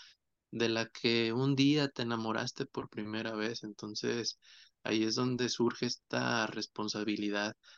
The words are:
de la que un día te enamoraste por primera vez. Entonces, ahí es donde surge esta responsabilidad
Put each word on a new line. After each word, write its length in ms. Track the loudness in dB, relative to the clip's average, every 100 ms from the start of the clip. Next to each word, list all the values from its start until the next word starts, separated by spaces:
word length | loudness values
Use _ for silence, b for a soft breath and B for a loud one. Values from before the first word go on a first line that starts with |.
| B B _ _ -10
de 180 | 0 2
la 180 | 2 -2
que 440 | 0 2 4 4
un 220 | 2 2 6
día 320 | 6 6 2
te 140 | -2
enamoraste 640 | -2 -2 0 -2 -2 -4 -6
por 240 | -6 -8
primera 440 | -6 -6 -4 -4 -2
vez. 280 | -2 -4
Entonces, 760 | -10 -10 -10 -4 -2 -2 -4 -8 b b b _
ahí 200 | -2 2
es 120 | 2 2
donde 320 | 0 0 0
surge 360 | 2 2 2 -4
esta 640 | -4 -4 -2 0 2 0
responsabilidad 1080 | -2 -8 -6 -4 -2 -2 0 0 0 -2 -4 b